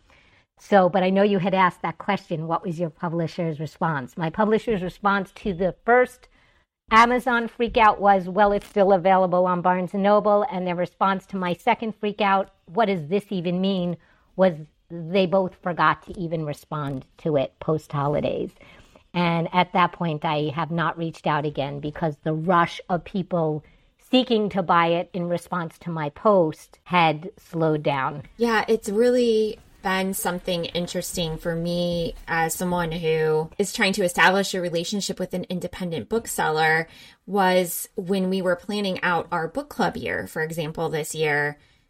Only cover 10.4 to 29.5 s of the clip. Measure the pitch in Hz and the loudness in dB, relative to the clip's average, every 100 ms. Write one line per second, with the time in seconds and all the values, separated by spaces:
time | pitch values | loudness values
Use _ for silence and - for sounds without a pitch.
10.4 | 208 185 180 175 175 _ 196 190 - 196 | 2 -2 -4 -2 -4 _ 0 0 -4 -6
11.4 | 180 170 240 214 226 - 208 208 202 196 | -4 -2 0 0 -2 -4 -6 0 2 2
12.4 | 190 _ - 175 208 190 147 202 - 185 | 0 _ -6 0 0 0 -2 -4 -2 -4
13.4 | 175 180 196 190 175 165 _ _ _ - | -2 0 0 -2 -4 -6 _ _ _ 2
14.4 | 190 156 156 _ _ 170 160 196 185 190 | 2 2 -10 _ _ -12 -4 0 2 0
15.4 | 185 - 180 170 156 147 - 214 165 165 | 0 -4 -6 2 2 2 -6 -8 -6 -4
16.4 | 151 143 - 151 143 135 - _ 165 147 | -6 -8 -8 -6 -6 -8 -12 _ 0 0
17.4 | 127 - - 156 - 147 143 151 - - | 0 -4 -4 -4 -4 -4 -2 0 -2 -4
18.4 | - - - - _ _ _ 175 170 170 | -6 -10 -20 -20 _ _ _ -2 0 0
19.4 | 165 180 180 190 175 - 170 151 165 151 | 0 0 2 2 0 0 -4 -2 -2 -2
20.4 | 151 143 151 170 160 165 165 - 170 151 | -2 -4 -4 -2 -2 -2 -8 -4 -2 0
21.4 | 147 147 139 143 151 - 165 147 160 156 | -2 -4 -6 -6 -8 -4 -4 -2 -4 -2
22.4 | 160 175 165 - - 175 - 196 170 175 | 2 2 2 -2 -4 -4 -4 -6 -2 -2
23.4 | 160 151 - _ _ _ _ 254 247 220 | -2 -4 -8 _ _ _ _ 2 4 0
24.4 | 208 202 175 170 170 170 180 185 170 170 | 0 -2 2 4 4 0 -2 -6 -4 -4
25.4 | - 180 165 - 175 160 147 - 220 196 | -4 -8 -8 -10 -10 -6 -6 0 4 4
26.4 | 156 - - _ - 180 160 151 185 - | 2 -2 -16 _ 0 2 4 2 -8 -18
27.4 | - 165 160 151 151 139 135 147 - - | -10 -2 0 0 0 -2 -4 -6 -14 -4
28.4 | 233 220 - 220 - 202 247 247 240 220 | 0 0 0 -2 0 2 2 4 2 2
29.4 | 214 | 0